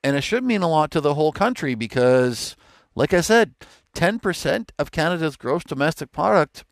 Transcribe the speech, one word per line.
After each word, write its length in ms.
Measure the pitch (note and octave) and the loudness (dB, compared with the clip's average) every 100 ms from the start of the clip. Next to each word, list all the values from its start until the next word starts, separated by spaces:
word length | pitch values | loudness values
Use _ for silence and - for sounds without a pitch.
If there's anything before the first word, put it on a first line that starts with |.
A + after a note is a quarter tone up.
And 120 | C#3 C#3 | 0 -2
it 80 | |
should 200 | - A#3 | -2 -2
mean 180 | B3+ G#3+ | 0 0
a 80 | F3 | 0
lot 220 | D#3 D3+ | 0 0
to 100 | E3 | 0
the 120 | D3 | 0
whole 180 | D3 D#3 | 2 0
country 440 | - G#3+ B3+ D3 A#2+ | 0 -2 -2 -4 -4
because, 800 | A2+ B2+ B2 B2+ B2+ A2+ - - _ _ _ - | -4 2 4 4 2 -2 -10 -14 _ _ _ -4
like 180 | D3 | 0
I 80 | F3+ | 2
said, 320 | D#3+ A3+ G3+ _ - _ _ | 4 4 2 _ -20 _ _
ten 260 | - F3 A3 | -2 -2 0
percent 520 | G3+ E3 C#3+ E3 A3+ - | -4 -4 -4 -4 -6 -8
of 140 | C#3+ | -6
Canada's 460 | - D#3+ F3 D#3+ C#3 | -2 -2 0 -4 -4
gross 260 | A#2+ D#3+ | -4 -4
domestic 480 | - C3+ D3 - C#3 | -4 -2 -2 -2 -10
product 540 | - F3+ G#3 D3 - - | -2 2 2 2 -4 -20